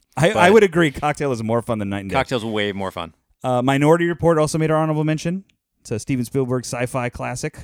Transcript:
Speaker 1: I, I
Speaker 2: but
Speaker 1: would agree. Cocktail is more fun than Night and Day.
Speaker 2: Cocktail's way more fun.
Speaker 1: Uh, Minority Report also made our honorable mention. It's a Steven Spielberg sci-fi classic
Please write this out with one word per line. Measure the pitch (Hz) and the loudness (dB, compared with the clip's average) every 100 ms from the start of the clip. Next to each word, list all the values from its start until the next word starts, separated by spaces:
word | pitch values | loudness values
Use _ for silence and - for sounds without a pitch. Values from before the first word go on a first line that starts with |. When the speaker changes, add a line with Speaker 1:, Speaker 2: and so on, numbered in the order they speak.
| _ - | _ 2
Speaker 1:
I, | 170 | 2
I | |
Speaker 2:
but | 196 175 | 4 6
Speaker 1:
would | 220 | 6
agree. | 196 170 160 | 6 2 0
Cocktail | - 151 143 143 | 0 -4 -2 -2
is | 117 | -2
more | 110 117 | -2 -2
fun | 117 110 | -2 -4
than | 98 | -4
Night | 98 | -6
and | 98 | -2
Day. | |
Speaker 2:
Cocktail's | 131 127 127 | -2 -2 -4
way | 113 107 101 | -4 -2 -2
more | 98 95 | -2 -6
fun. | 87 85 _ _ _ | -6 -12 _ _ _
Speaker 1:
Uh, | 131 123 | -2 0
Minority | 127 139 147 170 170 | 2 2 4 4 2
Report | 170 165 156 | 0 2 2
also | 151 165 | 2 0
made | 156 | 0
our | 156 | 0
honorable | 160 156 | 0 0
mention. | 156 156 170 185 - _ _ _ | -2 -2 -4 -8 -10 _ _ _
It's | - | -8
a | 107 | -8
Steven | - 131 | -2 -4
Spielberg | 117 139 127 127 | -2 -4 -2 -4
sci-fi | - 123 123 131 120 | -4 -6 -6 -4 -6
classic | - 127 123 156 - | -6 -10 -8 -10 -12